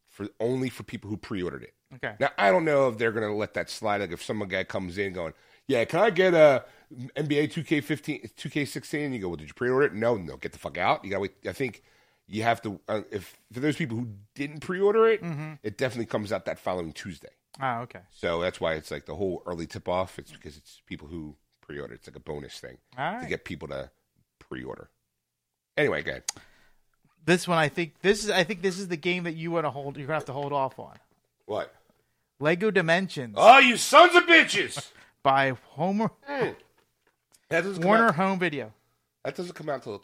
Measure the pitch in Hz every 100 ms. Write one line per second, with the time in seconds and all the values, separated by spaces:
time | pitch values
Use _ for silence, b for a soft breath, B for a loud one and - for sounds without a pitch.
0 | _ - 104 - 113 131 131 - 107 110
1 | 104 107 - 101 85 69 57 _ _ 127
2 | 127 104 135 - 196 185 160 143 131 113
3 | 117 110 107 107 104 - 82 - 107 101
4 | 95 82 - 110 101 95 92 104 92 92
5 | 98 90 82 - b b b 127 113 160
6 | 226 175 185 165 151 127 - B B 127
7 | 127 135 151 147 147 170 143 151 - 151
8 | - 143 113 - 156 156 139 147 - 156
9 | 147 127 92 82 76 - 123 127 143 104
10 | 117 113 80 65 - - 85 73 98 151
11 | 95 98 98 - 104 90 131 - b b
12 | b b b 104 113 117 110 98 - 107
13 | - 101 87 - _ 117 147 139 151 113
14 | 123 101 104 - 143 151 - 185 196 220
15 | 226 220 170 147 156 151 107 101 127 120
16 | 113 120 101 98 - 80 - 92 80 -
17 | 104 78 - _ _ - 135 117 123 90
18 | 90 - 92 85 90 - 85 80 - 73
19 | - 78 95 85 - 85 82 104 - 90
20 | 92 - - - - 73 - - - 82
21 | 76 85 76 73 _ _ - 71 65 60
22 | - 69 69 73 64 - 62 64 _ -
23 | 151 226 240 87 - 78 76 69 64 _
24 | _ _ _ _ - 64 64 - - _
25 | _ _ _ _ _ _ _ - 143 78
26 | 76 65 - - b b b b _ _
27 | _ _ 156 175 175 165 147 - 165 -
28 | 185 214 214 190 180 196 190 180 190 170
29 | 175 180 175 160 165 170 151 135 139 139
30 | 139 156 147 135 143 143 135 - - -
31 | _ _ _ _ - 104 - _ _ _
32 | _ _ _ - 143 175 220 190 165 170
33 | 190 - 120 101 202 269 262 226 - 285
34 | 349 349 339 330 - 202 135 - - -
35 | b b 139 135 135 127 - - 180 202
36 | 220 - 277 285 190 95 _ _ _ _
37 | _ _ _ _ - 165 185 190 175 220
38 | 226 156 190 190 175 143 110 - _ _
39 | _ _ - 180 175 165 156 135 123 101